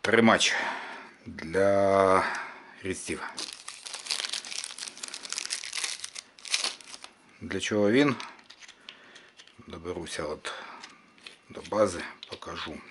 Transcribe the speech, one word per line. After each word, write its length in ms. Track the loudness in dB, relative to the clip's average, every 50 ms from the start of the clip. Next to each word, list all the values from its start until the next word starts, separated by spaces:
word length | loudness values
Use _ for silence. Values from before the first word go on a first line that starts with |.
Тримач 540 | 4 6 6 8 10 8 8 8 6 4 2 2 0 -2 -4 -6 -8 -10 -12 -14 -16 -18 -20 -16 -16
для 960 | -14 -12 -10 -10 -2 2 4 4 6 6 6 6 6 8 8 8 8 8 6 6 4 -2 -4 -6 -10 -12 -16 -18 -20 -20 -8 -6
різців. 400 | -6 -6 -4 -4 -6 -6 -6 -6 -10 -8 -10 -10 -10 -10 -14 -14 -16 -16 -14 -12 -12 -12 -12 -6 -6 -4 -4 -4 -6 -6 -8 -8 -8 -10 -10 -10 -10 -12 -12 -12 -14 -12 -14 -14 -14 -14 -14 -10 -8 -8 -8 -6 -6 -8 -8 -8 -10 -6 -6 -6 -6 -6 -10 -12 -12 -14 -16 -16 -16 _ -18 -4 -4 -2 -2 -2 -4 -6 -8 -16 -18 -18 -18 -18 -20 _ _ _ -20 -18 -14
Для 180 | -10 -6 -6 -4
чого 320 | -2 0 2 4 4 6
він? 240 | 6 6 6 4 2 -2 -6 -14 -14 -20 _ _ -20 _ -20 -20 -20 _ -20 -20 -20 -20 -20 -20 -20 -20 -20 -20 _ -20 -20 -20 _ -20 -16
Доберуся 560 | -14 -14 -10 -8 -6 -6 -6 -6 -6 -6 -6 -6
от 300 | -6 -6 -8 _ -10 -10 -10 -14 -14 -14 -16 -16 -18 -20 -20 -20 _ _ -20 -20 -20 -20 _ _ _
до 120 | -14 -14 -8 -2
бази, 320 | 4 4 4 4 2 -4 -8 -10 -12 -14 -14 -14
покажу. 480 | -14 -12 -10 -10 -10 -8 -8 -10 -10 -12 -14 -18